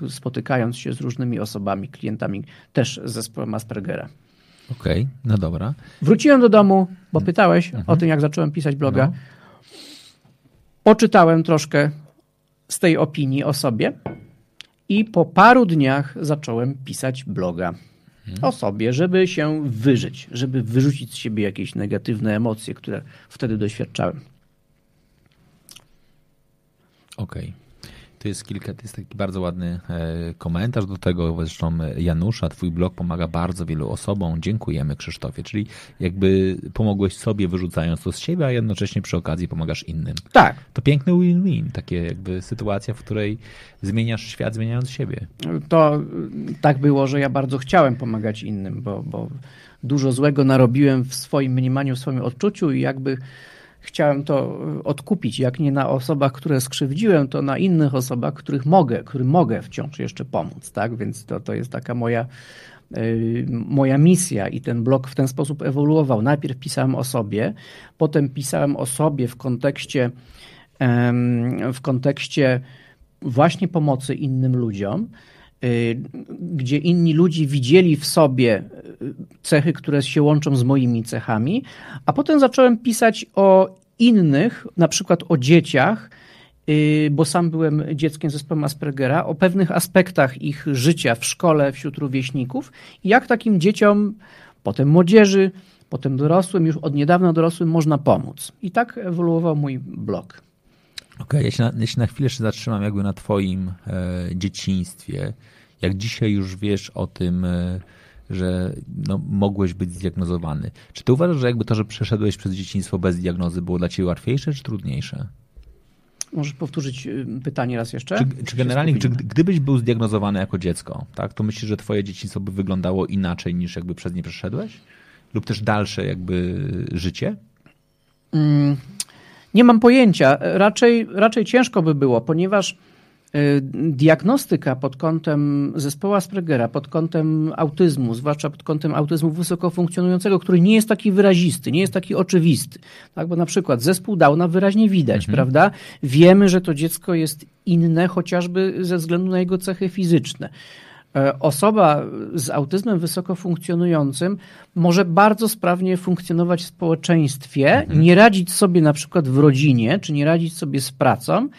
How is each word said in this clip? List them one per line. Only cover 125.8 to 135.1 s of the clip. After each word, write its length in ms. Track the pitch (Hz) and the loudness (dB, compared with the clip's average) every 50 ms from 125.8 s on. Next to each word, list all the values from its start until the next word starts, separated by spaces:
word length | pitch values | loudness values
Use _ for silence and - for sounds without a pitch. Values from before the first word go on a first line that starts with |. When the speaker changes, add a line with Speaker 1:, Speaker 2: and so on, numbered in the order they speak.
| 101 - - 95 95 | -2 -4 -4 -6 -4
Speaker 2:
jakby 520 | 95 95 90 92 90 92 90 90 90 90 92 95 95 92 90 - - | -4 -6 -6 -6 -4 -2 -2 -2 -2 -4 -4 -6 -6 -6 -6 -6 -6
życie? 440 | - 87 90 90 - - - 190 214 - - _ _ _ _ _ _ _ _ _ _ _ _ _ _ _ _ _ - | -6 -4 -4 -4 -4 -4 -6 -6 -6 -8 -14 _ _ _ _ _ _ _ _ _ _ _ _ _ _ _ _ _ 0
Speaker 1:
Mm, 440 | 156 151 151 147 147 143 143 143 127 - - - - - - _ - - - - - _ _ - | 2 4 4 4 4 4 2 2 -2 -6 -12 -12 -12 -12 -12 _ -20 -20 -20 -20 -20 _ _ 4
nie 100 | 208 247 | 6 8
mam 160 | 240 233 220 | 8 8 8
pojęcia. 580 | 240 240 254 269 247 208 165 - 147 131 143 143 | 8 8 8 8 6 6 6 6 6 4 4 4
Raczej, 680 | - 175 165 190 196 214 208 - 247 240 233 226 220 - 170 | 0 0 2 4 4 2 4 4 4 4 4 4 0 -2 0
raczej 320 | 196 208 226 - 240 202 | 2 2 2 2 0 0
ciężko 360 | - 240 254 247 247 - 202 | 2 2 2 2 2 0 0
by 140 | 160 160 151 | 2 2 2
było, 260 | 139 139 131 120 113 | 2 2 2 2 2
ponieważ, 560 | 135 - 156 165 185 190 208 196 180 - - _ _ _ _ _ _ _ _ _ _ _ - | 2 0 0 0 0 2 0 0 0 -2 -8 _ _ _ _ _ _ _ _ _ _ _ -2
y, 260 | 147 147 143 143 139 135 131 - - 151 165 | 0 2 4 2 2 0 -2 -4 -4 -2 -2
diagnostyka 840 | 143 127 139 156 156 151 - 202 269 277 - - 170 143 - 143 131 | 0 4 6 6 6 6 4 2 2 2 0 -2 -2 -2 0 -2 -2
pod 200 | 131 143 131 131 | -2 -4 -6 -6
kątem 800 | - 165 160 | -4 -2 -2